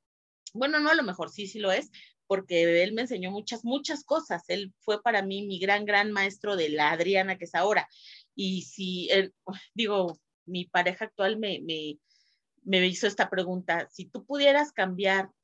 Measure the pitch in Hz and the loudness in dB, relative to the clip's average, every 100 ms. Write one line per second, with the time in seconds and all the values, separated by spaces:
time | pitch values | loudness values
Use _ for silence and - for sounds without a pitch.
0 | _ _ _ _ - 214 269 302 294 320 | _ _ _ _ -16 -4 0 2 4 2
1 | 233 185 156 - 196 214 202 196 - - | 2 -4 -8 -8 -12 -4 0 0 -2 -14
2 | - _ - 190 190 175 170 170 190 220 | -20 _ -2 -2 0 2 4 4 2 0
3 | 254 220 185 202 214 233 233 277 285 294 | -4 -4 -6 -8 -8 -8 -4 -4 -4 -8
4 | - 311 311 170 - 185 196 - - 208 | -2 -2 0 -6 -4 -6 -6 -6 -2 0
5 | 240 214 196 196 202 190 190 208 208 202 | 2 0 0 -4 -6 -4 0 2 2 2
6 | 208 202 196 202 208 196 156 151 151 165 | 2 0 -2 -2 -2 0 0 2 2 2
7 | 175 196 190 185 170 170 190 202 - - | 2 2 2 -2 -4 0 4 2 0 -8
8 | - - - - 190 190 147 - 185 180 | -20 -20 -16 -6 -4 -4 -6 -8 -6 -4
9 | 175 196 190 - - 190 - - 220 202 | 2 2 2 -6 -14 -14 -12 -4 0 0
10 | 175 - _ _ - 180 180 180 180 - | 0 -4 _ _ -10 -8 -2 0 0 -2
11 | 214 - 190 220 214 175 160 160 151 147 | -6 -2 -2 0 -4 -6 -6 -8 -8 -12
12 | _ _ _ _ _ _ 190 190 185 180 | _ _ _ _ _ _ -2 2 2 2
13 | 214 202 196 185 180 185 180 170 - - | -2 0 0 0 -2 -4 -2 -4 -4 -12
14 | 185 - - 285 285 285 294 - 190 180 | -16 -14 -6 2 4 4 2 0 -2 0
15 | 196 190 190 _ | 2 2 0 _